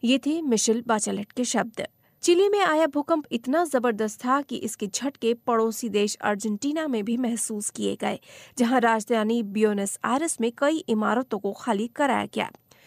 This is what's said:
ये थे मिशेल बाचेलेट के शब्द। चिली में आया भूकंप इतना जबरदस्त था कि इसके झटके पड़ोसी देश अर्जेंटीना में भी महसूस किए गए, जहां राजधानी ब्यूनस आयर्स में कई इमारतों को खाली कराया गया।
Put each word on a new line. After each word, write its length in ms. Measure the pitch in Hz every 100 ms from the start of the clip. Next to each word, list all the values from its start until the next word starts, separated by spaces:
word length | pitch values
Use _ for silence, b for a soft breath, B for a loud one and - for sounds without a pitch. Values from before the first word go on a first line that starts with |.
ये 140 | 233 262
थे 240 | 285 330
मिशेल 420 | 302 220 - 226 233
बाचेलेट 440 | 214 208 196 208
के 120 | -
शब्द। 440 | 240 233 226 - - _ _ -
चिली 280 | - 349 403
में 100 | 403
आया 280 | 349 311 320
भूकंप 360 | 294 285 330 -
इतना 340 | 233 254 311 339
जबरदस्त 600 | 254 240 214 214 - 247
था 160 | 277
कि 140 | 277 240
इसके 320 | 220 - 208
झटके 460 | - 269 - 226
पड़ोसी 560 | 233 - 226 226 220 233
देश 280 | 208 208 -
अर्जेंटीना 680 | 214 202 220 208 277 311 311
में 180 | 226 208
भी 120 | 233
महसूस 520 | 247 233 - 208 -
किए 260 | - 202 -
गए, 240 | - - B B B -
जहां 240 | 233 262
राजधानी 640 | 226 226 214 233 214 233
ब्यूनस 560 | 202 208 214 202 196 -
आयर्स 380 | 226 262 330 -
में 100 | 233 240
कई 200 | 285 320
इमारतों 640 | - 220 208 220 262 202
को 140 | 202
खाली 340 | 208 247 202 233
कराया 380 | - 277 - 208
गया। 260 | 220 - - _ b